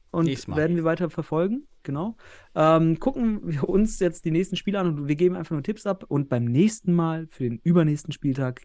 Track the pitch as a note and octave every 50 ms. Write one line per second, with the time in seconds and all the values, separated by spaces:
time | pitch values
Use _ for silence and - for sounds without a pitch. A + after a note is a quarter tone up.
0 | _ _ - E3+ E3 C#3+ C3+ B2 - - D3 D3+ D3+ E3 F3 E3+ D#3+ E3 E3 E3+
1 | F3+ D#3 - - D3 - D#3 D#3 F3 G3+ A3+ C#4 D#4 - - - - - C#3 C#3+
2 | F3+ A3+ A3+ - - - - - - _ - E3+ D#3 D#3 D#3+ D#3+ E3 E3 E3 -
3 | - C4+ C4+ C4 A#3+ A3+ G#3+ G3+ - E3+ D#3 C#3 - - F#3+ G3 A3 A3 - -
4 | F#3+ F3 E3 - - E3+ D#3 E3 F#3+ - F#3+ - - G#3 G3 G3 F#3 F3 D#3 D3
5 | C#3+ C#3 D3+ D3 F3+ F3+ F3+ F3+ E3 - E3 D3 C3+ - G#3+ - - G3+ F#3+ F#3+
6 | - - C#3 C#3+ C#3 - B2+ A#2+ A#2 A#2+ A#2+ C#3 F#3+ G#3+ A3 - - F3+ F3 E3+
7 | E3 D#3+ D#3+ D#3+ E3 D#3 - - C3+ A#2+ A#2 - - E3 E3+ F3 D#3+ D3+ D3 D3+
8 | - - C#3+ - - C#3+ B2+ C#3 C3+ B2+ B2+ -